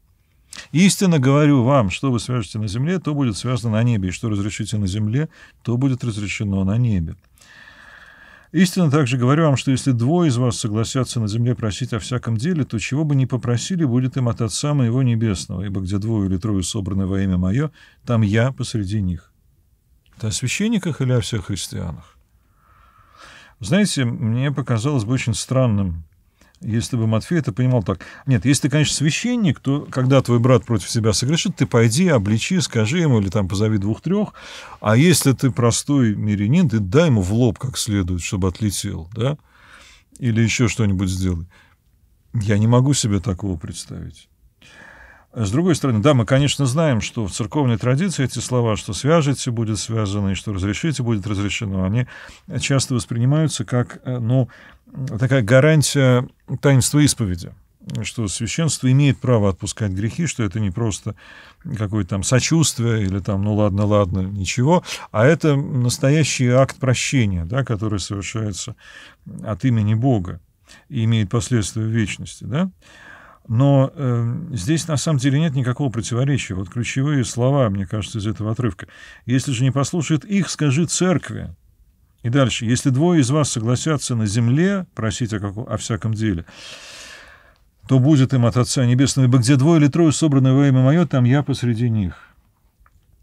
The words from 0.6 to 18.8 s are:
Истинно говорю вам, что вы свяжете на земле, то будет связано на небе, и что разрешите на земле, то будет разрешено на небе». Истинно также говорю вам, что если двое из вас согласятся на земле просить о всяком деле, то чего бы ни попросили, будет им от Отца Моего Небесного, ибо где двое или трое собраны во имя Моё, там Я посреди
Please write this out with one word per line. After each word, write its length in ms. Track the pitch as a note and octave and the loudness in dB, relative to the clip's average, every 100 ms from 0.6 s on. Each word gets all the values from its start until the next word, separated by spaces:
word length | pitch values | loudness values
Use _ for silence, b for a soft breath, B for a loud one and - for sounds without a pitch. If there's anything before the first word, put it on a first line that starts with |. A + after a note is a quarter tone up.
| B | B
Истинно 480 | C#3+ G3 - G3 E3 | 2 4 4 2 4
говорю 440 | C3 C#3+ D3+ C#3 | 4 4 6 4
вам, 260 | A#2 C#3 G2+ | 4 4 2
что 240 | - C#3 | -2 -2
вы 80 | A#2+ | -2
свяжете 380 | - B2 G2+ A2+ | -2 -4 -4 -6
на 100 | G#2+ | -4
земле, 300 | G#2 D3 F#3 | -4 -2 -2
то 160 | - | -2
будет 240 | D3 C3 G2 | 0 0 -2
связано 380 | A#2+ B2+ A2+ G#2+ | -4 -2 0 2
на 60 | |
небе, 280 | A#2+ A2+ F#2 | 2 2 -2
и 20 | |
что 160 | F2 A#2 | -4 -2
разрешите 480 | G#2 G2+ - G#2 G#2+ | -2 -2 -6 -6 -2
на 100 | G2 | -2
земле, 440 | G2+ G#2 B2+ D#3 B B B | -2 -2 -2 -4 B B B
то 160 | - A#2+ | -4 0
будет 260 | C3+ B2+ | 0 0
разрешено 580 | A#2+ G#2 G2+ - G#2 G2 | -4 -4 -6 -4 -2 0
на 120 | F#2+ A2 | 0 0
небе». 400 | B2 F#2+ D#2+ F2+ _ B B B B B B B B B B B B D#3 | 2 0 -2 -8 _ B B B B B B B B B B B B 0
Истинно 320 | F#3 - E3 | 2 2 2
также 300 | D3 B2+ C3 | 4 2 2
говорю 280 | B2 D3+ D#3+ | 2 4 4
вам, 100 | C3+ | 2
что 160 | - | 0
если 180 | B2+ C#3 | 0 0
двое 380 | A#2+ A#2+ F3 E3+ | 0 2 2 2
из 80 | A#2+ | 2
вас 200 | B2 - | 0 -2
согласятся 600 | A2 G#2+ G#2+ C3+ B2 B2 | -4 -2 -2 -2 -2 -2
на 80 | A2 | -2
земле 300 | A2 A#2 A#2 | 0 -2 -2
просить 360 | A2 G2 A#2+ | -4 -4 -6
о 60 | A#2 | -6
всяком 380 | - B2+ - A2+ | -4 -6 -4 -4
деле, 260 | D3 F3 | -2 -2
то 160 | B2 A2+ | -2 -4
чего 240 | - C3+ | -4 -2
бы 140 | D#3 C#3 | 0 0
ни 80 | |
попросили, 600 | B2+ B2 A#2+ A#2+ - F#3+ | 0 -2 -2 -2 -2 -2
будет 320 | D3+ A#2+ B2+ C3+ | 0 0 0 -2
им 120 | A#2+ | -2
от 120 | A2 | -2
Отца 340 | A2+ - D3 | -4 -2 -2
Моего 280 | D3 A#2 B2 | 0 2 2
Небесного, 640 | C3 A#2 A2+ F#2 - F#2+ | 2 2 0 -2 -4 -8
ибо 160 | G2+ G2 | -6 -6
где 180 | F#2 G2+ | -4 -4
двое 300 | A2 A2+ F#2+ | -2 -2 0
или 60 | F#2 | -2
трое 260 | G#2+ G2 | -2 -2
собраны 420 | F2+ A2 F#2 G2 F#2+ | -2 -6 -4 -4 -2
во 120 | G2 | -2
имя 160 | G2 F2+ | 0 0
Моё, 360 | F#2 A2+ D#3 B B B - | 0 0 -4 B B B -4
там 160 | A#2 | 0
Я 300 | G#2 A2 B2+ | 2 2 0
посреди 500 | C3 A#2+ A2+ | -2 -6 -6